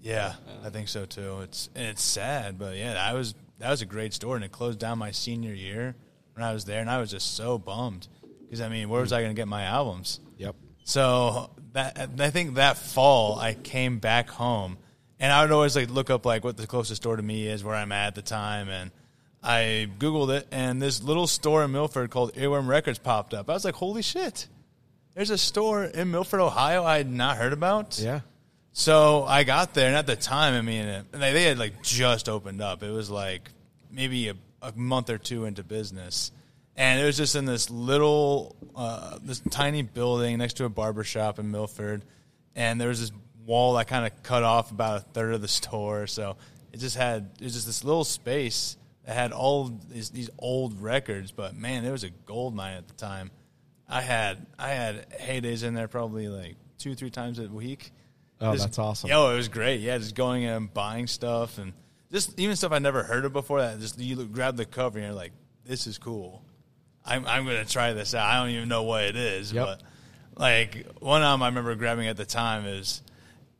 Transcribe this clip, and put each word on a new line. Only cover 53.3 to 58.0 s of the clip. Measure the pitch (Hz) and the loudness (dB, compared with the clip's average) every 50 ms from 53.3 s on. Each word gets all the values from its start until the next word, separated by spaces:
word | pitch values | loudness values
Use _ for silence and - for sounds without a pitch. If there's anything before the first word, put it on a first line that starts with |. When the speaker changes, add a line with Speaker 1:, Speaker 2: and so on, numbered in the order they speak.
| - - _ _ _ _ _ _ _ _ _ - | -16 -20 _ _ _ _ _ _ _ _ _ -6
Speaker 1:
I | 123 127 | -4 -4
had, | 127 127 120 113 107 101 95 - - - - - | -2 0 0 2 2 0 -2 -4 -10 -18 -14 -8
I | - 135 | -4 -4
had | 139 127 117 110 104 113 - - | -2 -2 -2 -4 -4 -6 -10 -14
heydays | - - - 131 131 127 120 120 117 113 120 | -14 -12 -8 -6 -4 -4 -2 -2 -4 -2 -4
in | 117 117 | -4 -4
there | 113 113 | -4 -4
probably, | 110 - 120 117 110 107 110 107 | -4 -4 -6 -6 -4 -6 -6 -6
like, | 104 101 98 90 85 - - - - _ - | -6 -8 -10 -10 -12 -16 -18 -20 -20 _ -12
two, | - 139 131 | -10 -10 -8
three | 123 135 123 | -8 -8 -10
times | 113 127 120 120 117 117 | -8 -8 -8 -8 -8 -8
a | 113 | -10
week. | 98 107 107 117 127 139 - - - - _ | -10 -10 -10 -10 -10 -10 -12 -14 -20 -20 _